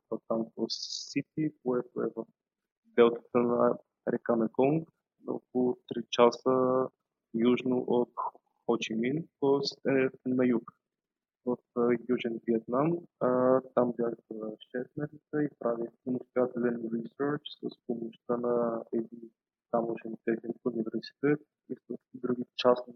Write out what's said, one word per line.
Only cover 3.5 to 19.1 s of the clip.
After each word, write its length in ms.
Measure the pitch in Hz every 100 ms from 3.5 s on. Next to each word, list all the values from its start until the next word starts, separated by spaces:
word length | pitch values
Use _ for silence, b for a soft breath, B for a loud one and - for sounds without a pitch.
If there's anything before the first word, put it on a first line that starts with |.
| 120 120 123 _ _ -
река 280 | 120 - 117
Меконг, 540 | 110 - 131 160 160 _ _ _ -
на 60 |
около 440 | 123 - 127 123 123 -
три 160 | 120 113
часа 800 | - 120 120 131 131 127 131 131 - _ _ _
южно 500 | 113 117 123 127 127 127
от 240 | 120 120 - - - _ _ -
Хо 120 | 117
Чи 160 | -
Мин, 340 | 113 120 151 175 _
тоест 460 | 139 139 139 - 135
е 240 | 135 131 - 127
на 220 | 127 127
юг, 240 | 113 - - _ _ _ _ _ _ 123
в, 120 | 120 _ 123
а, 220 | 120 120 117
Южен 300 | 120 120 113 -
Виетнам. 500 | 113 113 123 156 175 - -
А, 420 | 127 127 127 131 131 -
там 180 | 123 117
бях 160 | 117 117 -
за 200 | 110 107 110 -
шест 260 | 123 127 -
месеца 460 | 147 151 _ 151
и 60 | 147 -
правих 300 | 117 117 117 -
самостоятелен 840 | 127 127 - 123 127 117 120 117 113
ресърч 480 | 117 113 - 143 147 -
с 380 | - 120 - -
помощта 500 | 117 113 - - 120
на 460 | 120 120 117 113 -
един 360 | 117 113